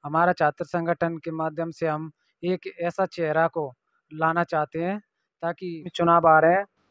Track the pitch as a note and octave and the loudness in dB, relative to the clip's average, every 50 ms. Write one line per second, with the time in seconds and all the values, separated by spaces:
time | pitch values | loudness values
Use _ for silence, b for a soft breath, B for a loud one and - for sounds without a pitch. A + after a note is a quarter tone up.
0 | _ D3 D3+ D#3+ E3+ F3+ F3+ - E3 D3 - _ E3+ - - F3 E3 E3 E3+ - | _ -2 0 2 2 2 2 2 0 0 0 _ -10 -6 -4 -4 -2 -2 -2 -2
1 | E3+ E3 E3+ D#3+ - E3+ D#3+ D#3+ D#3+ D#3+ D#3 D3+ E3 E3 D#3 - E3 D#3+ D3+ D3+ | -2 -4 -4 -6 -10 -10 -8 -6 -6 -6 -6 -6 -8 -8 -6 -4 -4 -4 -4 -4
2 | D#3+ D#3+ _ _ _ _ _ _ - F3 F#3 F3+ - F#3+ - - E3+ F3 - - | -6 -10 _ _ _ _ _ _ -4 -4 -4 -4 -6 -14 -10 -6 -6 -6 -2 -2
3 | F#3+ F3 - - E3+ D#3 D3+ D#3+ E3 E3 _ E3 D3+ C3+ B2+ _ _ _ _ _ | -4 -4 -2 -4 -2 0 2 2 2 0 _ -4 -6 -6 -10 _ _ _ _ _
4 | _ _ D#3 D#3 D#3+ D#3+ E3 F3 E3+ _ - D#3 D3+ - _ D#3+ E3 F3+ G3 G#3 | _ _ -6 -2 0 0 2 0 -2 _ 0 -2 -2 -2 _ -6 -4 -4 -4 -6
5 | _ _ _ _ _ _ _ _ - E3 F3 _ F#3 F3+ E3+ D#3+ D3+ F3+ _ - | _ _ _ _ _ _ _ _ -8 -8 -8 _ -10 -12 -12 -10 -12 -14 _ 0
6 | E3+ E3+ E3+ E3+ E3 E3 D#3+ D#3 D#3 E3 F3 F#3+ G3+ _ _ _ _ _ | 2 4 4 6 6 6 6 8 6 6 4 4 0 _ _ _ _ _